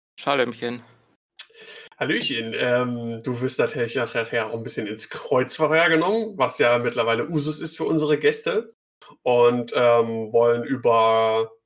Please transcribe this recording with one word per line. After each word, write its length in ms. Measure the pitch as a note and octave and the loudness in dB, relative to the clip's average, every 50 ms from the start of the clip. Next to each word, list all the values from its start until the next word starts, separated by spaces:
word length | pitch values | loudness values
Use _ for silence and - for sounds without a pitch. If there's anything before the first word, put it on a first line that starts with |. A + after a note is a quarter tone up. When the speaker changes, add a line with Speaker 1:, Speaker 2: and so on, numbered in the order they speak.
| _ _ _ - | _ _ _ -10
Speaker 1:
Schalömchen. 640 | - C#3+ C#3+ C3+ B2+ A#2+ A2+ - - A#2+ A#2+ A#2+ - _ _ _ _ _ _ _ _ _ _ - - _ _ - - - - - - - _ - | -4 -2 0 0 0 -2 -2 -8 -8 -8 -8 -8 -14 _ _ _ _ _ _ _ _ _ _ -16 -16 _ _ -20 -20 -20 -20 -20 -20 -18 _ -8
Speaker 2:
Hallöchen. 560 | C3+ B2+ - - - - C3 A#2 A2+ A2+ A2 | -4 -4 -2 -2 -2 -4 -4 -4 -6 -6 -4
Ähm, 680 | A#2+ C3 B2 B2 B2 B2+ B2 A#2+ A#2+ A#2 A#2 A#2 A2+ | -4 -2 0 2 0 0 0 -4 -6 -6 -6 -8 -6
du 200 | A2+ C3 B2 A#2+ | -6 -6 -6 -4
wirst 180 | B2+ C3 - - | -4 -4 0 0
natürlich 340 | B2+ A#2 - C3+ A#2+ A2+ - | 0 0 0 -2 -4 -2 -2
nachher 540 | C3+ A#2+ A2+ - A#2+ A2+ - - A#2 A2 G#2+ | -4 -4 -4 -4 -6 -4 -2 -2 -4 -4 -4
auch 80 | A2+ | -6
ein 80 | A2+ A2+ | -8 -8
bisschen 240 | B2+ - - A2 G2 | -8 -8 -6 -6 -6
ins 240 | F2+ - - - | -6 -6 -8 -8
Kreuzverhör 760 | - - - - C#3 B2+ C3 C3 - - D#3 D3 D#3 D#3+ E3+ E3 | -8 -10 -4 0 0 0 2 0 0 0 2 2 4 4 4 4
genommen, 480 | E3 D#3+ E3 F#3 G#3+ A3+ A3 A3 G3+ | 4 2 2 2 0 0 -2 -4 -2
was 220 | F3+ C3+ B2 - - | -2 -2 -2 2 2
ja 220 | C3+ A#2+ A#2+ A#2+ | 2 4 4 2
mittlerweile 480 | A#2+ A#2+ A#2 B2+ A2+ A#2 A2+ A2+ - D3+ | 0 -2 -2 0 0 0 0 0 -2 -2
Usus 340 | E3+ D3+ C#3 D3+ D3+ - | -2 -2 -2 -2 -4 -4
ist 160 | D3+ D#3+ - - | -4 -6 -4 -4
für 60 | E3 | -2
unsere 340 | C#3 D#3+ D#3 D3+ D3 D3+ C#3+ | -2 0 0 2 2 0 2
Gäste. 560 | D3+ D3 D3+ - - E3 F3 G#3 A#3 - - _ _ _ _ _ - - - _ | 2 0 0 0 -2 -2 -2 -2 -4 -6 -12 _ _ _ _ _ -20 -20 -16 _
Und, 500 | - B2+ B2 A#2+ A#2+ A#2+ B2 B2 A#2 A#2+ - | 0 2 4 6 6 6 4 2 -2 -2 0
ähm, 580 | C#3 B2 A#2+ A#2 A#2 A2+ A2+ A2+ A2+ A2 G#2+ A2+ | 2 4 4 4 4 2 0 -2 -6 -6 0 2
wollen 300 | A#2 A#2 A#2 A#2 A#2+ A#2 | 4 4 4 2 0 0
über 880 | C3 C3+ B2 A#2 A#2+ A2+ A2+ A2+ A2+ A2+ A2 A2+ A2 A2 A2 A2+ A2 - _ _ | -4 -4 0 2 2 4 4 4 4 4 4 2 2 2 0 -2 -4 -8 _ _